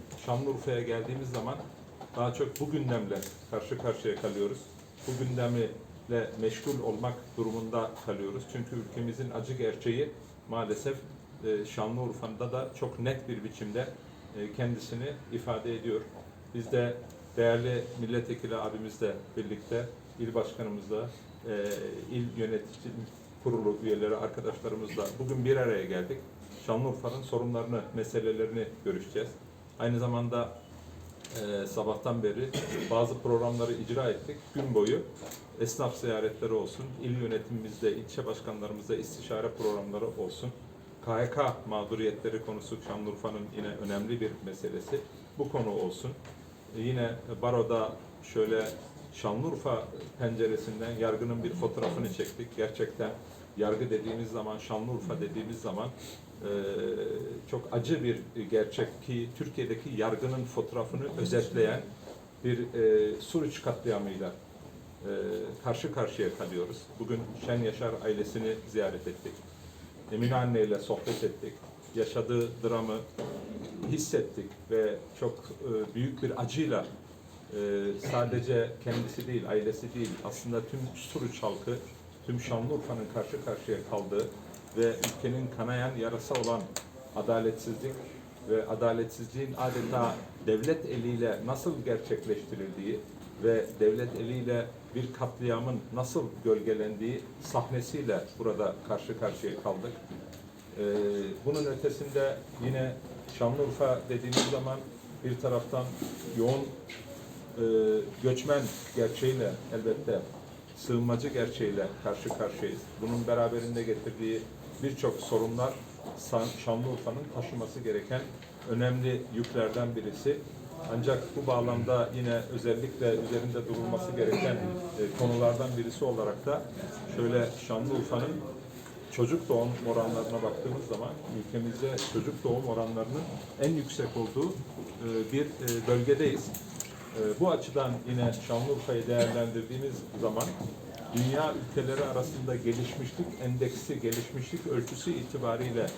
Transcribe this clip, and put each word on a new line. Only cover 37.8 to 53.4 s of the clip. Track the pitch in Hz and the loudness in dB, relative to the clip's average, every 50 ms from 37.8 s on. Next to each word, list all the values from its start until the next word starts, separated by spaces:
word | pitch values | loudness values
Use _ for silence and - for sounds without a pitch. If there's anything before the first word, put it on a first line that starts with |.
| 117 107 98 | 2 2 2
ilçe | 113 - - - 131 123 | 2 -2 -6 -4 -4 -2
başkanlarımızla | 107 110 - - - 107 104 104 107 107 104 - - 113 | -2 -4 -4 -6 -6 -6 -6 -6 -6 -6 -6 -2 0 0
istişare | - 110 - - - - - 113 110 110 110 | 0 -2 -4 -8 -8 -6 -4 -2 0 0 -2
programları | - - 110 104 104 101 98 101 101 104 113 - - 110 | 0 0 0 2 2 0 -2 -2 -2 -2 -2 -2 -2 -2
olsun, | 98 90 - - - 123 - - - - - - - - - - - | -4 -4 -4 -4 -6 -6 -6 -8 -12 -16 -16 -16 -16 -18 -14 -6 -2
K | 117 113 | 0 2
H | 113 123 123 | 2 2 2
K | - 147 139 123 117 - - 107 | 4 2 2 2 2 -2 -4 -4
mağduriyetleri | 107 104 104 104 110 107 110 107 101 - - 113 110 110 - | -2 -2 -2 0 0 2 2 2 2 0 -2 -2 -2 -2 -2
konusu | - 107 104 - - 113 107 - - | -4 -6 -6 -6 -6 -8 -6 -6 -6
Şanlıurfa'nın | 104 104 104 104 98 - - 110 107 104 104 - - | -6 -4 -4 -4 -4 -4 -4 -4 -4 -4 -6 -6 -6
yine | 107 104 104 | -6 -4 -4
önemli | - - 104 101 98 101 107 113 120 113 | -4 -4 -4 -2 -2 0 0 0 0 0
bir | 110 101 - - - | 0 -2 -4 -4 -8
meselesi. | 95 92 - - 92 90 92 - - - - - - - - - - - 143 | -8 -8 -6 -4 -4 -4 -4 -4 -2 -2 -2 -2 -4 -12 -16 -16 -8 -4 -4
Bu | 139 131 | -2 0
konu | 143 131 113 107 | 0 0 0 2
olsun. | 98 92 92 90 90 - - 127 127 - - - - - - - - - - - - | 0 0 0 0 -2 -4 -6 -6 -6 -8 -12 -16 -16 -16 -16 -18 -18 -18 -14 -10 -4
E, | 110 | -2
yine | 113 123 127 123 120 113 117 - - 120 110 98 | 0 2 2 2 2 2 0 -4 -6 -8 -4 0
baroda | 117 120 120 117 110 113 117 113 110 110 - - - - - - | 2 4 6 6 6 6 4 2 2 2 -2 -6 -12 -14 -16 -16
şöyle | - - - 113 107 110 113 110 107 107 - - - - - - - - - | -10 -2 2 4 4 6 4 4 2 0 -2 -6 -10 -14 -14 -16 -16 -14 -8
Şanlıurfa | - - 104 104 120 147 170 - - - 139 117 113 - - - - - - - - | -4 -2 0 0 0 0 0 0 0 0 2 0 0 0 -4 -8 -10 -10 -10 -4 0
penceresinden | 123 113 113 113 113 110 110 - - 117 107 107 113 117 117 110 | 0 2 2 4 4 4 4 2 -2 -2 -4 -4 -4 -2 0 2
yargının | 113 113 107 107 120 117 117 117 - | 2 2 2 2 2 0 0 0 0
bir | 175 | -2
fotoğrafını | - - - - - - 113 - 85 - 113 98 | 0 0 0 0 2 2 0 0 2 0 0 0
çektik. | 92 - 98 - - - 120 - - | 0 -2 -4 -4 -4 -8 -8 -4 -2
Gerçekten | 113 110 104 - - 110 - - - 110 107 - - - - - - | 0 0 0 2 0 0 0 0 -2 -2 -2 -2 -6 -10 -14 -14 -16